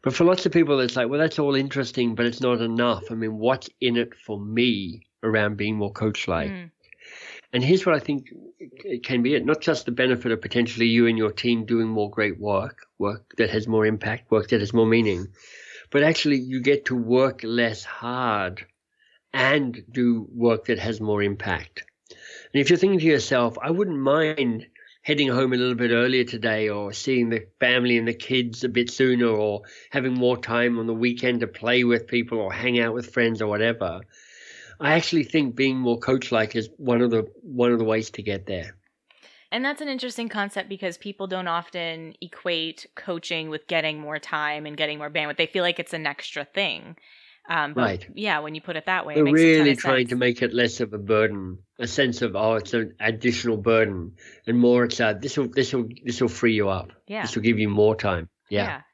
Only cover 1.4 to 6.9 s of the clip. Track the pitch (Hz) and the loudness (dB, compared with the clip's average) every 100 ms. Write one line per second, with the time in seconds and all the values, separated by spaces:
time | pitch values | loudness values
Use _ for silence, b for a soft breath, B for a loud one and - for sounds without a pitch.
1.4 | 143 135 135 135 123 - 120 110 120 117 | 0 2 0 -2 -4 0 0 0 -2 0
2.4 | 127 120 117 113 120 104 - 113 110 110 | 0 0 0 0 0 0 -4 -6 -6 0
3.4 | 113 131 - _ 123 120 120 - - 104 | 0 0 -4 _ 0 0 -2 -8 -10 -10
4.4 | 104 113 123 101 92 110 _ _ 113 110 | -4 0 2 0 -6 -12 _ _ 0 2
5.4 | 104 104 104 107 101 - 107 101 - 82 | 0 -2 -4 -2 -4 -2 -4 -2 -4 -2
6.4 | 71 185 170 _ B | -4 -8 -16 _ B